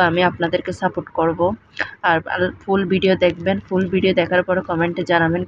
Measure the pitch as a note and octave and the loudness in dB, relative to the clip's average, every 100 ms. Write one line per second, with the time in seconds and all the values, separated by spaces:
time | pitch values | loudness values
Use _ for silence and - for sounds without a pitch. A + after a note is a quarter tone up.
0 | F3 E3+ F3+ E3+ E3+ F3+ - F3+ F#3 F3+ | 4 4 0 0 -2 -2 -4 -4 -4 -4
1 | D#3 - E3 E3 F3+ A3 _ - - - | -6 -2 0 0 -2 -2 _ -10 -10 -4
2 | F3+ D#3+ - F3+ F#3 - - G3 F3+ F#3+ | 0 0 -2 -4 -4 -4 -2 0 0 2
3 | F#3 F#3 F3+ E3+ F3 G3+ - F#3 F#3 F#3+ | 2 4 2 0 -2 -4 -2 -2 0 0
4 | F#3 F3+ E3+ F3+ F3+ F#3 F#3 E3 F3 F3 | 2 2 0 -2 -2 -4 -2 -2 -2 -2
5 | F3 E3+ E3 F3 | 0 2 2 0